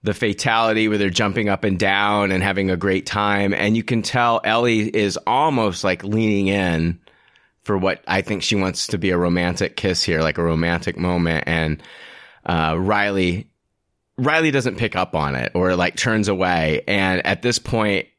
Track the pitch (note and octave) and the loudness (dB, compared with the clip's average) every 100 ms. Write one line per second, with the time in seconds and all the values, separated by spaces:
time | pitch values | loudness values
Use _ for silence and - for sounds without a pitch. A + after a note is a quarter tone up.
0 | G#2+ G2+ A2+ G2+ C3+ A2+ A2+ A2 A2 G#2+ | -4 -2 -2 -2 0 2 2 2 2 2
1 | G2 F#2 G#2 G2 G#2 G2 G#2 F#2 G2 G2 | 0 0 0 0 0 0 0 0 2 2
2 | G#2 G#2 G2+ F#2+ F#2+ G2 F#2+ F2+ G2 F#2+ | 2 2 2 2 0 0 0 0 0 0
3 | - G#2 G#2 G2+ G2+ - G#2 A2+ G#2+ A#2 | -2 -2 0 0 0 0 0 0 0 -2
4 | G#2 B2+ A#2+ A#2 - A2+ A#2+ A2 G#2 - | 0 0 2 0 0 2 2 2 0 0
5 | G2+ F#2 - B2 D#3+ C3 G#2+ F2 G2 F2 | 0 -2 -2 2 2 2 0 0 -2 -2
6 | G2 G#2+ A2 G2+ F#2+ G2+ F#2 E2 E2 E2+ | -2 0 2 2 2 2 2 2 0 -2
7 | - _ _ _ _ _ - G2+ F#2 - | -10 _ _ _ _ _ -4 0 0 -2
8 | - F#2+ F#2+ G2+ - G#2 F#2+ - - G2 | -2 -2 -2 -4 -2 0 0 -4 -6 -2
9 | F#2 F2 F2 F2 F2 F2 F#2+ - G2 F2+ | 0 0 2 0 0 -2 -4 -2 -2 -2
10 | - D#2+ D#2+ D2+ E2+ D#2+ E2+ E2+ F2 - | 0 0 0 0 0 0 0 -2 -4 -4
11 | F2 F2 E2 D#2+ - E2 D#2+ D#2 - - | -2 0 0 -2 -2 -2 -2 -4 -8 -20
12 | - - - - - E2+ D#2+ D#2+ F#2 G#2 | -20 -20 -20 -12 -4 0 0 0 0 2
13 | G2+ G2 F2+ F2+ - _ _ _ _ _ | 2 2 0 -2 -8 _ _ _ _ _
14 | _ - C3 D#3+ D#3+ C#3 B2 F#2+ A2+ F2+ | _ -4 0 2 2 2 -2 -2 -2 -2
15 | F2+ E2 D2 C2+ A#1+ F2 F#2 F2+ F2+ - | -2 -2 -2 -2 -2 0 2 2 0 0
16 | B2 A2 G#2 F#2+ F#2 F2 D#2 D#2 - G2+ | 0 0 0 0 2 2 2 0 0 0
17 | F#2+ F#2 - G2 A#2+ A#2 - A2+ G#2+ G2 | 0 0 0 -2 0 -2 -2 -2 0 0
18 | - | -4